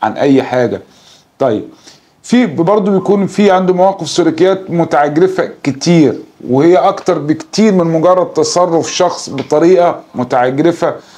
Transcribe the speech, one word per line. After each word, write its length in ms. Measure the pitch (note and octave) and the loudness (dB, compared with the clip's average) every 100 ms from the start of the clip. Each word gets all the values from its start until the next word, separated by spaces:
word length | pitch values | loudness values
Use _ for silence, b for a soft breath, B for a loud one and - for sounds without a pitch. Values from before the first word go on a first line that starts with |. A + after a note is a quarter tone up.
عن 100 | A2 | -6
أي 300 | - C#3+ C3+ | -2 2 2
حاجة. 380 | - B2+ A#2+ G2 b b b b _ - | 0 -2 -2 -4 b b b b _ -4
طيب، 240 | C3+ G#2+ - b b b b b | -2 -2 -6 b b b b b
في 220 | - A#3+ A#3 | -2 0 0
برضه 460 | D3 E3 A3 G#3 | 0 0 0 0
بيكون 360 | F#3+ - G3+ F#3 | 0 0 0 -2
في 240 | - G#3 | 0 2
عنده 220 | F#3 F#3 | 2 0
مواقف 360 | F#3 F#3+ F#3+ D#3 | 0 0 0 -4
سلوكيات 520 | - E3 D#3+ F#3 F#3+ - | -2 0 2 0 0 -2
متعجرفة 800 | E3+ E3 D#3 D3 D3+ F#3 F#3 A#2+ - | -4 0 0 0 2 0 0 -6 -6
كتير، 520 | - C3 - E3+ C#3 - - - - | -6 -4 0 4 2 0 -8 -14 -4
وهي 260 | B2+ E3 F3+ | 0 4 4
أكتر 440 | F3 G3 - E3 | 2 0 -2 -2
بكتير 540 | D3 D#3 - - A3 | -2 -4 -4 0 2
من 200 | F#3 E3+ | 2 0
مجرد 320 | D#3+ E3 F3+ E3+ | 0 2 2 0
تصرف 680 | D#3+ D3+ F3 F3+ E3 - | -2 -2 0 0 0 -2
شخص 360 | - F3+ - - | -2 -2 -2 -8
بطريقة 680 | C#3 C#3 D3+ E3+ F3+ F3 - - A2+ | -10 -2 2 4 4 2 -2 -8 -8
متعجرفة 800 | B2 C3+ B2+ C#3 E3 E3+ D#3+ - B | -4 -2 0 0 0 0 -4 -6 B